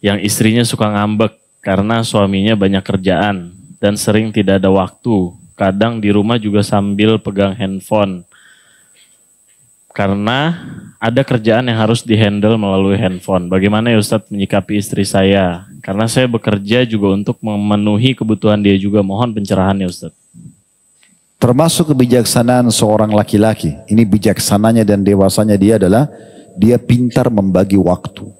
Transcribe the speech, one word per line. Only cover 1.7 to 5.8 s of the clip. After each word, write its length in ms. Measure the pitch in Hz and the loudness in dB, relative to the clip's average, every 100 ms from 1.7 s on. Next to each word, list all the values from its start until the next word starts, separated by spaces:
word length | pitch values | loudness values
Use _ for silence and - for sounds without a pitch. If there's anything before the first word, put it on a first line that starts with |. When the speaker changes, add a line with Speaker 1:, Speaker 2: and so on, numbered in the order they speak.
| 95 101 113 | -2 0 -2
Speaker 1:
suaminya 560 | 113 110 98 98 101 110 | -2 0 0 0 0 0
banyak 240 | 98 98 | 0 0
kerjaan 720 | - 98 92 87 104 98 87 90 - - | -2 -4 -2 0 0 -4 -10 -20 -20 -4
dan 160 | 104 104 | -2 -2
sering 360 | - 107 110 104 | 0 0 0 -2
tidak 280 | 95 95 | 0 2
ada 80 | 95 | 2
waktu. 640 | 95 90 _ 127 107 90 82 - _ | 2 0 _ -2 -2 -2 -8 -20 _
Kadang 400 | 98 98 | -2 0